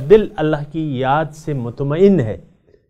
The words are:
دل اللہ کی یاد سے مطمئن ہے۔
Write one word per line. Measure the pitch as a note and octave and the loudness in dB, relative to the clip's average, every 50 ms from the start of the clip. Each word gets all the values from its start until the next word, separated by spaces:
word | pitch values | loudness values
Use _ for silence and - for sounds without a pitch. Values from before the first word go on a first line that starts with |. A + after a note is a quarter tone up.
| C3 C#3+ | 4 4
دل | G3+ A3 G3+ - - | 4 4 4 2 -4
اللہ | - D#3 D3+ D#3 C#3+ D3 - | -4 -2 -2 -2 -4 -6 -8
کی | - D#3+ D#3 D3+ C3+ B2 | -8 -6 -6 -4 -4 -4
یاد | B2+ C3 C3+ D#3 E3 D#3 D#3 | -2 0 0 0 -2 -4 -8
سے | - - D#3+ D3+ | -14 -8 -6 -6
مطمئن | C3 A#2 A#2 - - C#3+ C#3 D3 E3 F#3+ G3+ G3 E3 | -6 -6 -8 -8 -6 -4 -4 0 4 4 4 4 4
ہے۔ | A#2 G#2+ G2 - - _ _ _ _ _ _ _ _ _ | 0 -2 -4 -10 -12 _ _ _ _ _ _ _ _ _